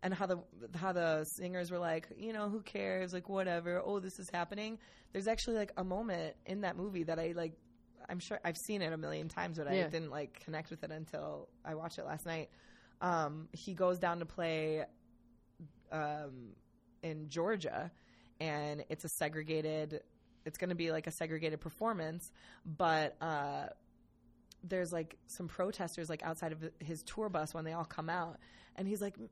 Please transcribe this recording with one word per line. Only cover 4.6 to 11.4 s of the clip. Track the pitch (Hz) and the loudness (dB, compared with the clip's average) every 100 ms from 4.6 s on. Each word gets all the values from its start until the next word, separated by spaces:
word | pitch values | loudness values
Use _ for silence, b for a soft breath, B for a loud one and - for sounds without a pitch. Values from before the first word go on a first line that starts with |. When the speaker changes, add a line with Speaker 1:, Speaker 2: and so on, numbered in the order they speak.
| 214 220 B B B | -4 -6 B B B
Speaker 1:
There's | - 196 | 0 2
actually, | 226 - 226 | 4 4 2
like, | 202 - | 2 0
a | |
moment | 185 190 226 175 160 - - | 0 0 0 0 -2 -6 -4
in | 190 | 0
that | 202 175 | 0 0
movie | 196 185 | -2 0
that | 160 165 | 0 2
I, | 165 170 | 2 0
like, | 165 160 - - - - - | -2 -4 -18 -20 -20 -18 -6
I'm | 180 | -6
sure | - 208 | -2 -2
I've | 175 165 | 0 -2
seen | - 208 | -2 0
it | 165 | 2
a | 160 | 0
million | 156 156 160 | -2 -2 -2
times, | - 175 165 | -2 -2 0
but | 143 | 2
I | 185 | 4
Speaker 2:
Yeah. | 165 | 4
Speaker 1:
didn't, | 160 160 | 2 -2
like, | 139 143 - | -4 -6 -8
connect | - 156 160 | -6 -6 -6
with | 160 | -8
it | - | -8
until | 156 156 151 151 147 | -8 -6 -4 -4 -6